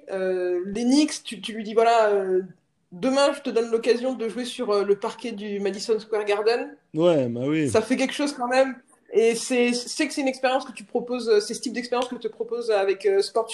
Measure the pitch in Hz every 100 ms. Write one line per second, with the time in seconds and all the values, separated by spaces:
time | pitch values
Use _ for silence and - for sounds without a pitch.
0 | - 190 185 185 180 180 190 202 240 269
1 | 302 - - 208 196 220 214 220 226 233
2 | 214 202 190 185 185 - _ _ _ 175
3 | 247 269 285 285 262 226 233 226 247 233
4 | 254 240 220 196 247 - 226 202 196 202
5 | 226 - 240 208 208 202 196 196 214 220
6 | - 208 208 202 208 240 285 - _ 151
7 | 170 160 123 117 135 156 147 110 220 254
8 | 262 - 285 285 240 262 269 247 _ _
9 | _ 196 226 226 - 247 240 240 - -
10 | 302 302 269 262 254 269 285 - 202 247
11 | 240 247 226 208 208 233 - 226 247 240
12 | 247 240 214 - 233 233 226 208 196 190
13 | 208 196 202 233 220